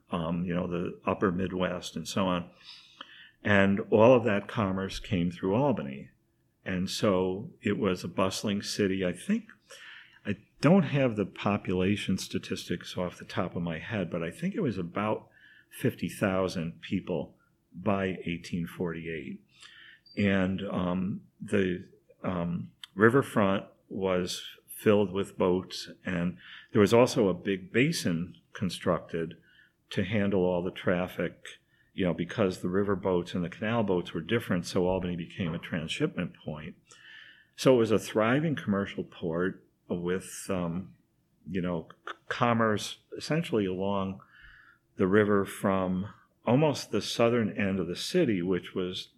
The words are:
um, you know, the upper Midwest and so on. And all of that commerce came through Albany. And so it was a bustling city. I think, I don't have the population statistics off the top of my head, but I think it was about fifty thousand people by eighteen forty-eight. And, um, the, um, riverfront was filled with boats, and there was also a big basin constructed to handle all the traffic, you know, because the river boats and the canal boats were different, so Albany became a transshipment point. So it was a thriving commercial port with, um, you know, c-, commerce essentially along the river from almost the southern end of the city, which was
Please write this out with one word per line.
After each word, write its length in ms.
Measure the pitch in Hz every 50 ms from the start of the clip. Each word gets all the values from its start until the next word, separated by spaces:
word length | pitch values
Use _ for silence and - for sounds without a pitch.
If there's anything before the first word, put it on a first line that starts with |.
| _ -
um, 320 | - 87 82 80 87 87 87
you 120 | 90 85
know, 100 | 87 92
the 320 | 90 87 85 90 101 - - -
upper 260 | - 92 - 113 98
Midwest 640 | 85 90 95 87 92 90 92 87 90 90 87 - -
and 120 | 87 80 -
so 180 | - 110 95
on. 200 | 95 90 87 87 - - - - - - - - - - - - - - - - - _ _ -
And 360 | 104 104 98 98 98 98 101 - -
all 240 | - 107 107 120 131
of 80 | 123 107
that 240 | 113 101 101 101 -
commerce 520 | - 120 107 95 95 95 95 92 - -
came 300 | - - - 90 85 87
through 240 | 87 - - 95 95
Albany. 560 | 117 143 143 117 87 73 69 67 69 - - _ _ _ _ _ _ _ _ _ _ -
And 240 | 107 95 90 92 92
so 580 | - - - 110 95 90 92 92 92 98 120 170 - - -
it 160 | 104 101 95
was 240 | 117 95 92 87 -
a 40 | 90
bustling 540 | 82 - 98 95 95 - - 110 101 101
city. 420 | 104 - - - 104 95 95 95 95
I 100 | 90 85
think, 320 | - - - 208 233 - - - _ _ - - - - - - - - - _ - - 107
I 80 | 104 - - _ _ -
don't 240 | - 139 185 196 165
have 320 | 127 127 143 135 127 110
the 100 | 104 98
population 920 | - - - - 104 101 101 - - 95 90 90 95 104 101 - - 98 95
statistics 760 | - - - 92 - - 95 87 - - 87 85 - - -
off 220 | - 90 85 - -
the 80 | -
top 300 | - - - 95 85 -
of 80 | 95 85
my 160 | 85 82 80
head, 320 | 82 - 117 104 92 82
but 100 | - 87
I 80 | 82 82
think 240 | 85 - - 190 202
it 80 | 254
was 160 | 190 131 98 95
about 500 | 90 85 - 113 104 107 113 147 - - _ - - - - - _ _
fifty 360 | - - - 123 - - - 85
thousand 720 | - - 110 101 95 95 95 92 90 92 80 82 - -
people 520 | - - 110 95 - - 90 76 69 - - _ _ _ _ _ _ _ -
by 460 | 87 90 110 98 98 95 95 90 - - -
eighteen 400 | 87 85 87 - - 87 82 85
forty-eight. 760 | - - 92 85 82 82 80 82 82 78 67 67 65 - _ _ _ _ - - - - - - - _ _ - - - 101
And, 380 | 101 98 98 92 92 95 92 98 98
um, 520 | - - 90 90 90 92 92 95 - 208 - - _ -
the, 440 | - - 104 104 95 92 90 90 - - - _ _ _ - _ -
um, 460 | 95 92 85 85 87 85 90 - - - _ - - -
riverfront 680 | 95 104 117 117 139 127 - - 120 104 98 98 104 - - - _ _ -
was 540 | - 110 95 95 92 90 90 90 - - - - - - _ -
filled 440 | - - - 110 104 104 104 92
with 280 | 90 98 95 - - -
boats, 500 | 104 92 90 92 90 - - - - - - _ -
and 320 | - 92 85 87 90 85 - - - - - - - -
there 80 | 113
was 120 | 104 92 117
also 340 | 117 127 120 - 143 113 95
a 60 | 90
big 400 | 85 87 104 98 90 92 90 -
basin 600 | 113 131 156 165 - - 104 85 80 87 90 - - _ _ -
constructed 800 | - - 90 - - - 101 87 76 - - - 85 82 80 - - _ _ _ _ - _ _ _ _ -
to 140 | - - 98
handle 380 | 87 113 107 101 101 101 95
all 220 | 90 90 90 87 87
the 60 | 92
traffic, 640 | - - - 107 92 87 90 90 - - 90 80 - - - - - - _ _ _ _ _ _ -
you 120 | - 95
know, 80 | 87 80
because 460 | 78 87 85 - - 107 92 90 85
the 100 | - 90
river 260 | 87 98 101 98 101
boats 380 | 92 - 98 92 87 87 - -
and 100 | 95 87
the 60 | 82
canal 340 | - - 110 107 113 120 110
boats 300 | 98 92 90 85 - -
were 80 | 87
different, 440 | 78 - 110 120 113 - 101 87 85
so 220 | - - 98 90 90
Albany 280 | 92 95 90 90 87
became 380 | 85 85 - - - 101 82 82
a 60 | 85
transshipment 720 | - - - 85 76 80 - - 143 160 165 - 87 76 - - -
point. 320 | - 78 73 78 82 - _ _ _ - - - - - - - - - _ _ _ _
So 200 | - - 143 131
it 20 | 120
was 140 | 113 107
a 80 | 110 95
thriving 560 | - - - 113 107 113 123 147 156 170 143
commercial 480 | - - 110 98 98 101 - - - 87
port 600 | - - - - 87 80 85 90 95 - - _ _ _ _ _ -
with, 560 | 107 87 85 87 90 95 92 - - - - -
um, 420 | 95 90 87 85 82 90 98 - - _ _ _ _ _ _ _ _ _ - -
you 120 | 92 95
know, 260 | 87 90 87 87 - - - _ - -
c-, 60 | - _ _ -
commerce 720 | - - 123 117 117 113 113 110 107 98 - - - - _ - - -
essentially 480 | - - 151 160 170 - - 110 101
along 560 | 92 92 90 95 98 101 98 95 95 95 98 - _ _ - - - - - - - - _ _ _ _ -
the 80 | 101
river 380 | 92 95 107 107 101 104 101 95
from 600 | 90 - - - 104 95 95 95 92 92 90 101 104 - - _ _ _ _ - -
almost 440 | 117 139 160 151 131 - - -
the 100 | - 104
southern 540 | - - - - 117 117 120 120 113 98 - -
end 220 | 101 98 95 95
of 80 | 87 82
the 80 | 87
city, 460 | - - - - 180 175 127 107 90
which 320 | 85 92 95 87 87 - -
was 360 | 101 92 90 92 - - - _